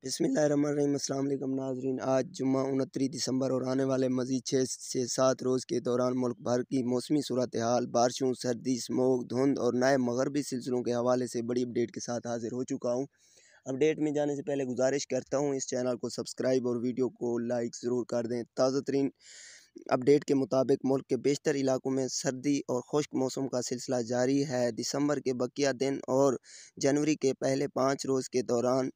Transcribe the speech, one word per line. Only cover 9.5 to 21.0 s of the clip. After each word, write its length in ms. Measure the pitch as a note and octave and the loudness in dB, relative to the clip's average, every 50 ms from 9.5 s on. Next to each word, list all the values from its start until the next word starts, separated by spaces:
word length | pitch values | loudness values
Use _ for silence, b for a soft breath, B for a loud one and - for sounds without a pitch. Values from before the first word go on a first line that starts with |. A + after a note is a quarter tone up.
| C3+ - | 2 2
और 160 | A2 B2 A#2 | 2 2 2
नए 220 | B2 B2 C3 C#3 C3 | 4 4 4 4 4
मगरबी 440 | B2+ A#2+ A#2+ B2 C3 C#3+ C#3 D3 C3+ | 2 0 0 0 -2 0 0 -2 -4
सिलसिलों 380 | - - B2 A#2+ C3 B2 B2 A#2+ | -2 -6 -6 -4 -2 -2 -2 0
के 80 | A2+ | 0
हवाले 360 | A#2+ A#2+ A#2+ B2 B2+ B2+ B2+ A#2 | -2 0 2 2 2 2 0 -2
से 140 | - B2 A#2 | -4 -6 -4
बड़ी 200 | A#2 B2 B2 B2+ | -2 0 -2 -2
अपडेट 280 | B2 A2+ A2+ A#2 A2+ | -2 0 -2 -2 -2
के 80 | - G#2 | -4 -10
साथ 260 | - - B2 A#2 A2+ A#2+ | -8 -6 -6 -6 -4 -6
हाजिर 240 | A#2+ A#2 A2+ A2 | -6 -4 -6 -6
हो 120 | A2+ B2 C3+ | -6 -6 -6
चुका 260 | - C#3 B2 - B2 | -4 -6 -4 -2 -2
हूँ। 160 | A#2+ B2 C#3 C#3 b b b b b b b b b b b | -2 -2 -2 -6 b b b b b b b b b b b
अपडेट 340 | - C3+ C3 C#3+ D#3 D#3+ D#3 | -8 -2 2 2 2 2 2
में 140 | D#3 D3+ C#3+ | 0 0 0
जाने 220 | D3 D3 D3 C#3+ | 0 0 0 -2
से 60 | C#3 C#3 | -4 -4
पहले 220 | - C#3+ C#3 C#3 | -4 -2 -2 -2
गुजारिश 400 | B2+ B2 A2+ B2+ C3 C3+ C#3+ - _ | -4 -2 0 0 2 2 0 -2 _
करता 300 | B2+ C3 B2+ _ - C3+ | -4 -4 -2 _ -2 0
हूँ, 180 | D3 C#3+ C#3 | 0 0 -2
इस 120 | C3+ - - | -2 -4 -4
चैनल 280 | - B2 B2+ B2+ B2 A2 | -4 -2 0 0 -2 -2
को 120 | - A#2+ | -4 -8
सब्सक्राइब 560 | - - A2+ - - - A#2 B2 C3 C3 A#2+ B2 | -6 -6 -8 -8 -6 -2 0 2 2 2 2 0
और 120 | A#2+ A#2+ | -2 0
वीडियो 300 | A2+ B2+ A#2+ A#2 C3 A#2 - - | -2 -2 0 0 0 -2 -2 -4
को 200 | - A#2+ A#2+ A#2+ A#2 A#2 | -4 -2 -2 0 0 -2
लाइक 280 | B2 A#2+ A#2 A#2+ - | -2 -2 -2 -4 -6
ज़रूर 300 | - - A#2+ B2 B2 A#2 _ | -4 -4 -2 0 0 -2 _
कर 180 | - A#2+ A#2 A2+ | -2 -2 -2 -2
दें। 160 | A#2+ A#2+ A2+ _ _ | -4 -4 -6 _ _
ताज़ा 240 | - C3 C3 C3 C#3+ | 2 2 2 2 0
तरीन 300 | - - C3 C#3 C#3 C#3+ - B B B B B B B B B B B B - - - | -2 0 0 2 0 0 -2 B B B B B B B B B B B B -20 -4 -2
अपडेट 340 | B2 C3 B2+ C3 C#3+ D3 C3+ | -2 2 6 6 4 4 4
के 100 | - C#3+ | 2 2
मुताबिक 500 | C3+ C3+ - C3 C3 B2+ A#2 C#3 - - | 0 2 2 2 2 4 4 2 2 2
मुल्क 200 | B2+ C3 C3+ | 0 0 0